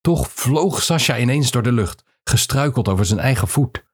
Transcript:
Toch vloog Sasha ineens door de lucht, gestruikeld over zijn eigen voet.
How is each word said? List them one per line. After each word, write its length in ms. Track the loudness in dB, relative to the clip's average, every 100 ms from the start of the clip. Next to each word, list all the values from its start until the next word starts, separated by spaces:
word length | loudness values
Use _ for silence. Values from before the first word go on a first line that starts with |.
Toch 300 | 0 0 -2
vloog 500 | -4 -2 0 0 -2
Sasha 360 | -2 0 0 0
ineens 340 | 0 2 0
door 120 | 0
de 80 | 0
lucht, 320 | 0 -2 -6 _ _
gestruikeld 640 | -2 0 0 0 0 0 0
over 180 | 0 2
zijn 140 | 0
eigen 280 | 0 0 0
voet. 380 | 0 -2 -4 _